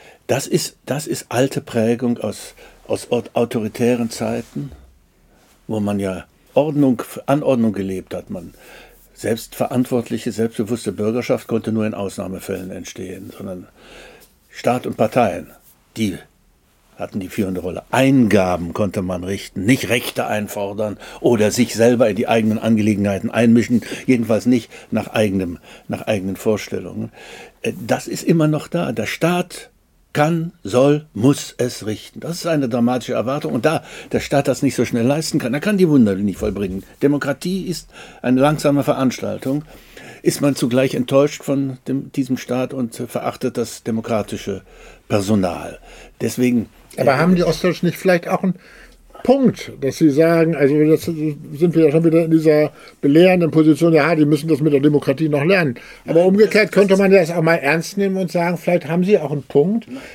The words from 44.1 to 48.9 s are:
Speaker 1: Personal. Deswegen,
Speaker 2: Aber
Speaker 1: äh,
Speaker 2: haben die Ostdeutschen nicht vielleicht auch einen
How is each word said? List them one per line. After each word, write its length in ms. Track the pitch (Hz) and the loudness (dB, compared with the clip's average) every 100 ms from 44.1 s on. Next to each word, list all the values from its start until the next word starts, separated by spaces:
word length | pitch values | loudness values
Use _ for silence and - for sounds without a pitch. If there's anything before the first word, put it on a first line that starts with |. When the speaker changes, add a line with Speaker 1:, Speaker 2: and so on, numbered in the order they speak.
| 113 98 104 - 95 - - - - - | -2 -2 -8 -8 -10 -12 -20 -20 -20 -4
Speaker 1:
Personal. 680 | 107 95 107 92 76 82 - - - - - | -2 2 2 0 -4 -10 -16 -20 -20 -20 -8
Deswegen, 480 | 117 - 123 120 95 _ - - | -6 0 2 2 -2 _ -10 -2
Speaker 2:
Aber 140 | 135 | 2
Speaker 1:
äh, 40 | 135 | 4
Speaker 2:
haben 200 | 170 180 | 4 4
die 80 | |
Ostdeutschen 440 | 170 156 185 160 175 | 2 0 -2 0 -2
nicht 80 | - | -2
vielleicht 320 | 190 175 - | 0 0 0
auch 140 | 190 | -2
einen 140 | 190 180 - - - | -2 -4 -10 -20 -20